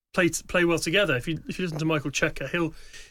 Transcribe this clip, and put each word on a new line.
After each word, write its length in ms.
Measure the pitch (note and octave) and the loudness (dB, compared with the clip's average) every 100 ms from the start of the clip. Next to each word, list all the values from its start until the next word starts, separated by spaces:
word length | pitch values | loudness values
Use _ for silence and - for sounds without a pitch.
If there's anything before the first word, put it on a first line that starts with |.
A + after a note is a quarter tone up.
| _ | _
play 160 | - F3 | 2 2
t-, 140 | - - | 0 -2
play 160 | F#3 | 2
well 160 | E3+ D#3+ | 4 2
together. 360 | E3+ F#3 F#3 B2+ | 2 2 4 2
If 120 | C#3+ | -2
you, 120 | D#3 - | -4 -6
if 100 | - | -4
you 60 | |
listen 140 | F3+ D3+ | -4 -2
to 60 | |
Michael 260 | D#3+ D#3 C#3+ | 0 0 0
Checker, 380 | - D#3+ - C#3 | 0 0 0 -4
he'll, 260 | F3 D#3+ - - - - | -2 -2 -4 -16 -18 -20